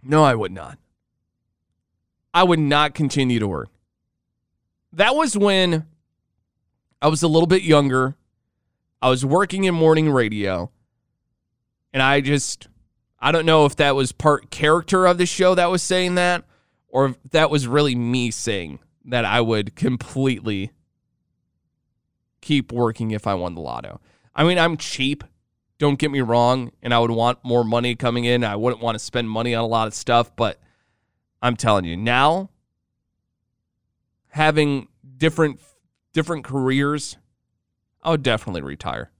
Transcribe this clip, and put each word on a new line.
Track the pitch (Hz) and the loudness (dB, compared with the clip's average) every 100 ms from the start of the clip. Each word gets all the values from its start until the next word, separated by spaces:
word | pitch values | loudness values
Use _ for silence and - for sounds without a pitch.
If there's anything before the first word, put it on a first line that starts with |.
No, | 127 151 | 2 4
I | 151 | 4
would | 117 98 | 4 -2
not. | 92 78 - _ _ _ _ _ _ _ _ _ _ _ _ _ _ _ | -8 -16 -18 _ _ _ _ _ _ _ _ _ _ _ _ _ _ _
I | 170 | 2
would | 185 170 | 4 4
not | 147 147 151 | 2 2 0
continue | - 147 143 131 120 | 0 -2 0 0 0
to | 104 | -2
work. | 82 57 _ _ _ _ _ _ _ _ _ _ _ _ | -6 -10 _ _ _ _ _ _ _ _ _ _ _ _
That | 165 208 285 | 0 0 2
was | 311 208 | 0 2
when | 202 196 185 165 156 _ _ _ _ _ _ _ _ _ _ _ | 2 2 2 0 -4 _ _ _ _ _ _ _ _ _ _ _
I | 147 | -2
was | 156 | 0
a | 165 | 2
little | 156 170 | 2 4
bit | 185 | 2
younger. | 180 151 143 131 131 147 _ _ _ _ _ _ _ _ | 4 4 4 0 -2 -6 _ _ _ _ _ _ _ _
I | 127 | 0
was | 127 135 | 0 2
working | 160 196 190 | 0 0 0
in | 190 | 0
morning | 175 160 156 156 | 2 4 4 2
radio. | 135 113 107 101 90 87 _ _ _ _ _ _ _ _ _ _ _ _ | 0 0 -2 -4 -4 -6 _ _ _ _ _ _ _ _ _ _ _ _
And | 135 | -2
I | 135 143 | 2 2
just, | 135 143 - - - _ _ _ _ _ | 2 -2 -2 -10 -16 _ _ _ _ _
I | 123 | 0
don't | 165 165 | 0 4
know | 160 | 6
if | 147 - | 4 4
that | 143 139 | 0 2
was | 131 | -2
part | - 156 147 - | 0 0 0 -2
character | - 151 165 160 190 185 | -4 0 0 2 2 4
of | 180 | 4
the | |
show | 180 - 185 | 0 2 2
that | 180 175 | 4 2
was | 180 | 0
saying | - 185 180 180 | 0 -2 0 0
that, | 180 175 - _ _ _ _ | 0 -2 -6 _ _ _ _
or | 127 135 | 0 0
if | 123 - | -2 -2
that | 160 156 | 0 2
was | 147 123 | 0 0
really | 139 147 | 0 0
me | 123 120 127 120 | 0 -2 -2 -2
saying | 113 - 101 85 67 _ _ - | -4 -6 -6 -8 -14 _ _ -6
that | 123 | -4
I | 107 113 | 0 0
would | 117 113 101 - | 0 0 -4 -4
completely | - 127 - - 135 117 110 101 98 _ _ _ _ _ _ _ _ _ _ _ _ _ _ _ _ _ | -4 -4 -8 -2 -2 -2 -4 -6 -8 _ _ _ _ _ _ _ _ _ _ _ _ _ _ _ _ _
keep | - 147 123 | -2 -2 -2
working | 120 120 110 110 | -2 -2 -2 -6
if | 107 107 | -4 -4
I | |
won | 95 90 | -4 -4
the | 85 | -8
lotto. | 73 60 52 50 _ _ _ | -10 -10 -12 -18 _ _ _
I | - | -2
mean, | 160 180 | 0 2
I'm | 170 160 | 0 -2
cheap, | - - 135 147 - _ _ _ _ _ | -8 -4 -2 -4 -10 _ _ _ _ _
don't | 147 139 | -2 0
get | 151 | -2
me | 139 | -2
wrong, | 120 117 120 131 120 _ | 0 2 2 2 -4 _
and | 120 | -2
I | 120 | 2
would | 117 | 2
want | 113 117 123 | 2 0 -2
more | 127 120 | 0 0
money | 113 117 123 120 | 2 0 -2 -2
coming | 127 120 | -4 -2
in. | 120 123 | 0 0
I | 117 101 | 0 -2
wouldn't | 117 113 | -4 -2
want | 117 | -4
to | 110 | -6
spend | - 123 113 | -6 -6 -4
money | 110 120 | -4 -4
on | 117 | -2
a | 113 | -2
lot | 113 110 | 0 -2
of | |
stuff, | - - 120 120 - | -6 0 0 0 -2
but | 113 - _ _ _ _ _ _ _ _ | -4 -4 _ _ _ _ _ _ _ _
I'm | 123 117 | -4 -2
telling | 113 104 87 | 0 0 0
you, | 85 | -4
now, | 113 123 143 170 196 _ _ _ _ _ _ _ _ _ _ _ _ _ _ _ _ _ _ | -2 2 2 0 -6 _ _ _ _ _ _ _ _ _ _ _ _ _ _ _ _ _ _
having | 151 156 156 147 139 - _ 135 131 | 0 0 2 0 -2 -8 _ -20 -2
different, | 160 160 156 131 _ _ _ _ _ | -2 0 -2 -2 _ _ _ _ _
different | - 160 165 | -6 -4 -6
careers, | 123 135 131 135 143 147 143 - _ _ _ _ _ _ _ _ | -6 -4 0 0 0 -4 -8 -16 _ _ _ _ _ _ _ _
I | - | -4
would | 160 | -2
definitely | 131 110 - 87 | 0 -2 -4 -10
retire. | 69 71 - 57 - _ | -10 -10 -10 -10 -12 _